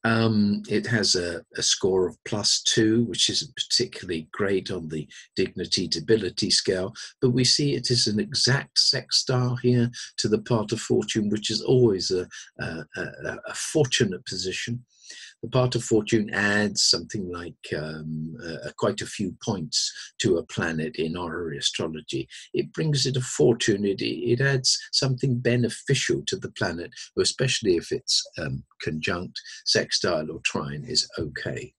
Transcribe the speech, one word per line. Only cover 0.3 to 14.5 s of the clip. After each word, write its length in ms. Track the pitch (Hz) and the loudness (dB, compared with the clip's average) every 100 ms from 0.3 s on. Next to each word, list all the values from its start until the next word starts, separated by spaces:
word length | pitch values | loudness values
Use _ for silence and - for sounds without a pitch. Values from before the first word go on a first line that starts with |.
| 107 104 101 - | 4 4 2 0
it 160 | 104 107 | -2 0
has 300 | 113 98 92 | 0 2 0
a, 260 | 87 85 - - | 0 -6 -8 -4
a 60 | |
score 440 | - - 98 92 87 | 0 2 2 2 2
of 100 | - | -2
plus 380 | - 104 101 - | -6 -2 0 0
two, 440 | - - 110 110 117 | 2 4 4 4 2
which 240 | 110 - | 0 0
isn't 260 | 95 - - | 0 -4 -8
particularly 720 | - - - - 92 82 80 | -2 0 -2 -6 -6 -6 -6
great 380 | - 98 98 - | -4 0 0 0
on 200 | 95 80 | -6 -4
the 180 | 80 73 - - - | -6 -8 -14 -10 -2
dignity 520 | 92 - 87 - 87 | -2 -2 -2 -2 0
debility 640 | 82 76 113 92 - 92 | -2 2 2 2 -2 0
scale, 420 | - - 95 82 - - - | 2 2 -2 -2 -8 -16 0
but 120 | 131 | 2
we 120 | 123 | 4
see 300 | 123 - 143 | 4 4 2
it 160 | 139 - | 0 0
is 160 | 120 113 | 2 2
an 140 | 104 | 0
exact 580 | - - - 139 - - | -2 0 2 2 0 2
sextile 760 | - - - - - 127 123 123 | 2 2 0 -2 2 0 2 2
here 340 | 123 123 117 120 - - | 4 4 4 -2 -14 -4
to 100 | 113 | 2
the 120 | 208 | 2
part 320 | - 117 104 | 4 0 2
of 80 | 110 | -4
fortune, 500 | - 113 104 113 104 | 2 2 2 0 0
which 200 | 107 - | 0 0
is 140 | 110 | -2
always 480 | - 131 120 95 - | 4 6 6 4 0
a, 160 | 92 85 - - - | -2 -2 -12 -20 -10
a, 240 | 71 82 76 - | -8 -8 -10 -8
a, 420 | 85 - 78 - - | -8 -8 -10 -8 -10
a 60 | - | -8
fortunate 680 | - 160 139 - 110 90 - | -2 2 2 2 0 0 -8
position. 600 | 95 92 | -6 -4